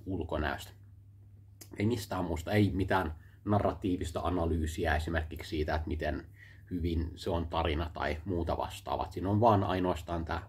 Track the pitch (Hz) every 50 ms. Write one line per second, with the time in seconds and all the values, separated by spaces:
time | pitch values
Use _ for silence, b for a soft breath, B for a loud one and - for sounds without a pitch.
0 | - - 95 - - - 80 76 73 71 71 - - - - - - - - -
1 | - - - - - - - - - - - - - - - - 101 110 120 110
2 | - - 95 90 90 85 82 80 - - 104 107 104 98 76 95 95 - 101 95
3 | 90 80 - b b b b b b 104 104 98 - 95 - - - 95 90 87
4 | 90 - - - - 85 90 90 82 85 82 82 80 78 - - 85 80 76 78
5 | 78 87 85 80 78 78 82 82 - - 82 78 76 78 78 78 78 76 76 78
6 | 78 73 71 69 - - b b b b b b b - 92 87 82 87 82 80
7 | 76 76 - - - - 87 87 82 82 82 82 80 82 76 76 85 82 - 78
8 | 69 71 76 78 - 98 90 85 80 78 76 71 65 - - - - - 71 65
9 | 67 87 - - 90 95 104 104 113 120 107 98 98 - 92 92 90 90 87 -
10 | - - 85 82 82 82 85 82 -